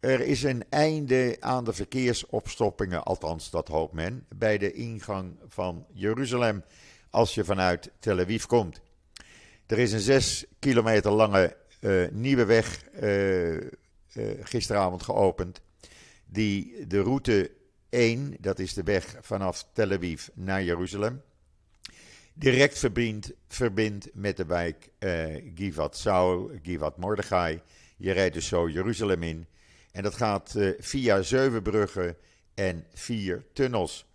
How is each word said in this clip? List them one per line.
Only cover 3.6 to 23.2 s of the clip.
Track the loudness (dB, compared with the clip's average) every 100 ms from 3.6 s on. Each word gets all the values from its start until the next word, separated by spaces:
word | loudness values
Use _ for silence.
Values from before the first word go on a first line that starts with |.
| -2
hoopt | -2 -2
men, | -4 -6 -6 -14
bij | -4 0 0
de | 0
ingang | -4 -10 -10 -8 -8 -8 -14 -18
van | -6 -6 -6 -12
Jeruzalem, | -6 -2 -2 -2 2 2 0 -6 -20 -20 -20 _
als | 2 2
je | 2
vanuit | -2 2 2 2 -4 _
Tel | 0 2
Aviv | 2 0
komt. | 2 2 2 -8 -20 _ _ -20 -20 -20 -20 _ _
Er | 2
is | 2
een | 2
zes | 4 4 4 -4 -8 _
kilometer | 2 4 6 4 4
lange, | 4 6 6 4 2 _ _
eh, | 2 2 2
nieuwe | -2 2 4
weg, | 6 6 4 -6
eh, | -14 -4 0 2 2 2 0 -2
eh, | -8 -14 _ _ _ -8 -6 -6
gisteravond | -6 -6 -2 2 2 0
geopend, | -4 2 2 2 -6 -8 -20 _ -20 -20 -20 _ _
die | -2 0 0 -4 -12 -2
de | 0
route | 2 0 4 2 2 -4 _ _ _
één, | 2 4 2 -6 -6
dat | -4 -2
is | -4
de | -4
weg | 0 0 0 -16
vanaf | -8 -4 -2 -4 -8
Tel | -2 0
Aviv | 0 -2 -6 -10
naar | -12 -4 -2
Jeruzalem, | 0 0 -2 -2 -4 -4 -16 _ _ _ _ _ -20 -20 -20 -20 _
direct | -2 2 4 4 4
verbindt, | -2 0 -2 -2